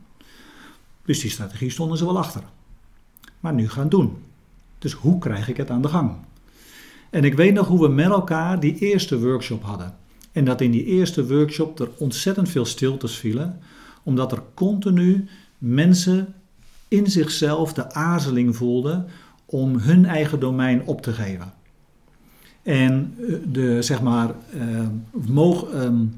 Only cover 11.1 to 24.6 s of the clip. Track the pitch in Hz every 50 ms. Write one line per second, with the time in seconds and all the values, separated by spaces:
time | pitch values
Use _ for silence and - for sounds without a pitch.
11.1 | - 156 127 120 135 147 151 147 - - 160 156 - - 123 - - - 156 139
12.1 | - - - 190 196 202 185 180 - 135 117 110 - - 135 131 135 131 - 113
13.1 | - - - 110 107 131 160 175 180 - - - - - - - - - - -
14.1 | 131 123 131 123 127 110 - - - - 180 196 208 196 - 202 185 180 175 180
15.1 | 196 196 196 - - - - _ _ - - 117 123 139 165 180 180 180 - 185
16.1 | 185 190 190 - - - _ _ _ _ - - - - - - 214 202 208 196
17.1 | 196 175 151 151 - - 160 147 151 160 160 151 - 139 123 - - 147 156 170
18.1 | 175 170 139 139 127 123 123 120 110 117 123 120 123 127 127 147 165 185 180 -
19.1 | - - - - _ _ _ _ - 135 131 135 127 120 104 139 170 185 180 180
20.1 | 170 156 151 143 151 135 131 127 131 131 127 127 123 123 127 - 143 - - 123
21.1 | 110 113 107 98 95 90 90 95 - _ _ _ _ _ _ _ _ _ _ _
22.1 | _ _ _ _ _ _ - - - _ - - 143 131 131 131 131 135 143 -
23.1 | - 233 240 240 156 151 180 180 123 131 131 123 117 120 117 - 143 120 131 123
24.1 | 120 120 117 113 - - - - - 147